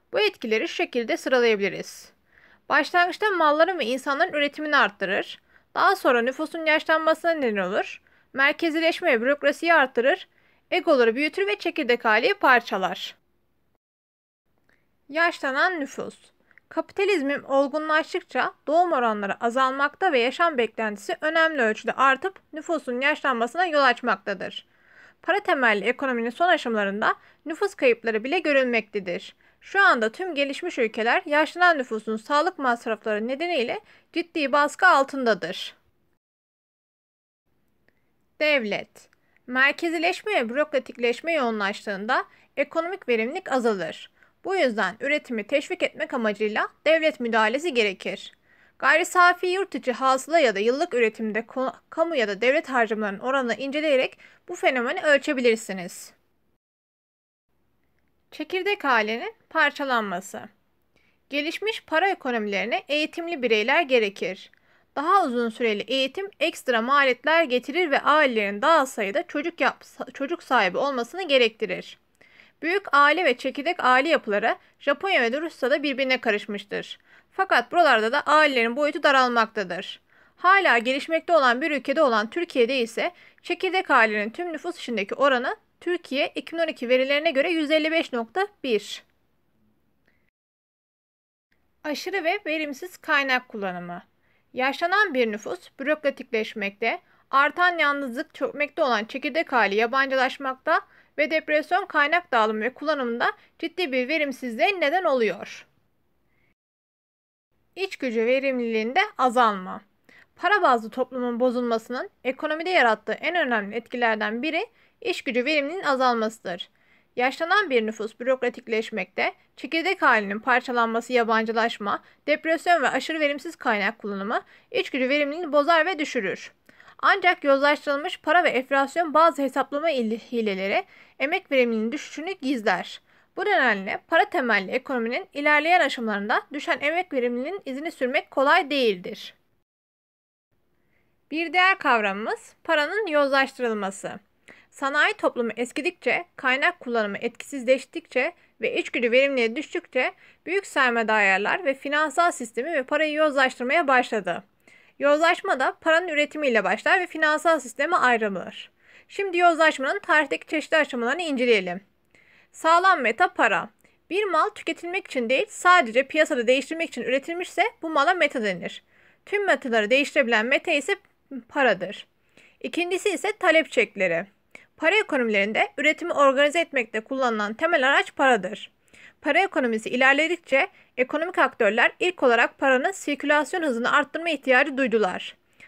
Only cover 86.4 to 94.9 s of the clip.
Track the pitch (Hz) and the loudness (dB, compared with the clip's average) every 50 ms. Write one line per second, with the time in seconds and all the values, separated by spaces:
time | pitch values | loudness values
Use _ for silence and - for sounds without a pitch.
86.4 | 262 - 320 330 330 320 311 - 247 233 254 254 262 269 285 294 311 330 277 262 | -12 -8 -6 -4 -4 -4 -4 -6 -2 0 2 2 2 2 0 0 0 0 0 0
87.4 | 294 359 339 320 302 277 311 311 302 311 320 330 302 - - 233 233 226 - 370 | 0 0 0 -2 0 0 2 2 2 0 0 -2 -2 -2 -4 -6 -6 -6 -4 -4
88.4 | 392 403 _ _ - 269 220 202 - - - - - _ _ _ _ _ _ _ | -4 -4 _ _ -4 -2 -2 -2 -2 -6 -12 -16 -18 _ _ _ _ _ _ _
89.4 | _ _ _ _ _ _ _ _ _ _ _ _ _ _ _ _ _ _ _ _ | _ _ _ _ _ _ _ _ _ _ _ _ _ _ _ _ _ _ _ _
90.4 | _ _ _ _ _ _ _ _ _ _ _ _ _ _ _ _ _ _ _ _ | _ _ _ _ _ _ _ _ _ _ _ _ _ _ _ _ _ _ _ _
91.4 | _ _ _ _ _ _ _ _ - 302 294 277 - 370 349 392 311 330 381 415 | _ _ _ _ _ _ _ _ -8 -8 -8 -6 -6 -6 -6 -2 -2 -2 -2 -2
92.4 | - 320 311 320 311 294 277 - 359 359 - - - 320 311 285 277 269 254 247 | -4 -6 -6 -4 -6 -8 -10 -12 -14 -16 -18 -12 -4 0 0 0 2 0 0 -2
93.4 | 247 - - 214 196 190 180 175 180 175 175 180 - _ _ _ _ _ _ _ | -2 -6 -10 -8 -6 -6 -6 -8 -10 -12 -14 -14 -16 _ _ _ _ _ _ _
94.4 | _ _ - 247 254 277 262 - 339 349 | _ _ -6 -4 -2 -2 -2 -2 -2 0